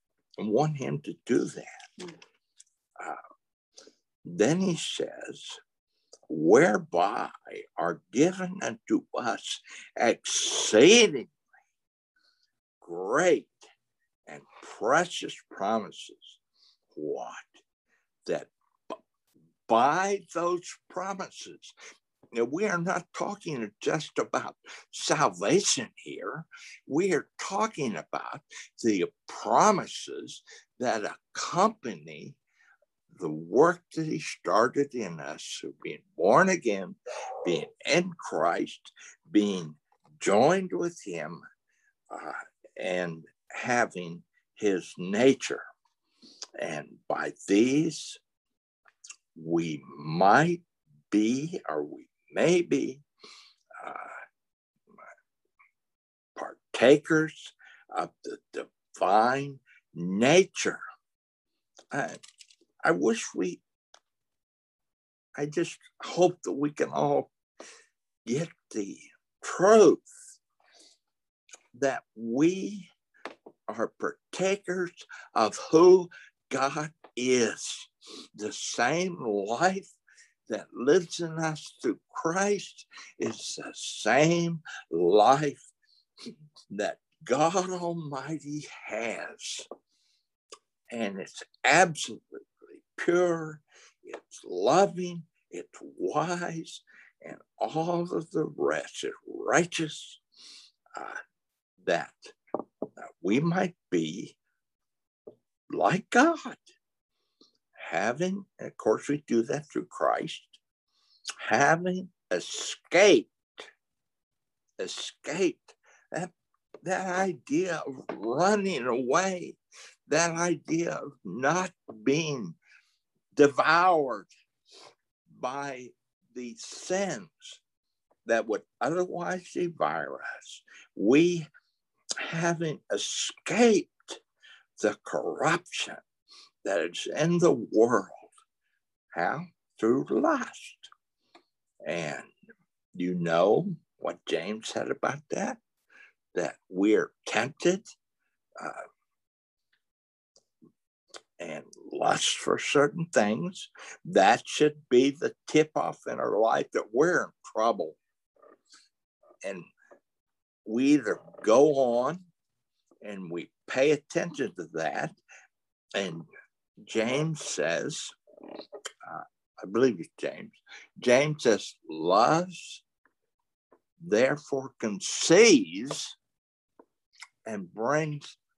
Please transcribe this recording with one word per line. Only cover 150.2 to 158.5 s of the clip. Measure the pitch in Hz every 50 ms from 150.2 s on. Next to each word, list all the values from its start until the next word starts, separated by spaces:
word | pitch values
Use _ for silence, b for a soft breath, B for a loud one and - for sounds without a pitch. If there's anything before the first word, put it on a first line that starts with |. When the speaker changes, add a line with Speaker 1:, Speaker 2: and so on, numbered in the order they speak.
| _ _ _ _ _ _ _ _ _ - _ _ _ _ _ _ _ _ - - _ _ _ -
Speaker 1:
and | 87 82 76 - - - - - - - -
lust | - - - - - - - -
for | - - - - -
certain | - - - 147 139 147 147 170 165
things. | - - 131 107 104 107 - 175 180 196 - - - B B B B B B B
That | - 180 202 92 98 117 - -
should | - - - 151 151 147 151 - -
be | 127 123 135 139
the | 139 - - 147 - _ _
tip-off | - - 156 156 156 - - 160 165 151 - - 127
in | 123 123
our | 127 120 104 98
life | 110 113 135 143 139 - -
that | - - - 107
we're | 120 151 175 175 143 110
in | 82 _ _ - - -
trouble. | 110 110 117 110 98 85 78 - _ _ _ _ _ _ _ _ _ _ -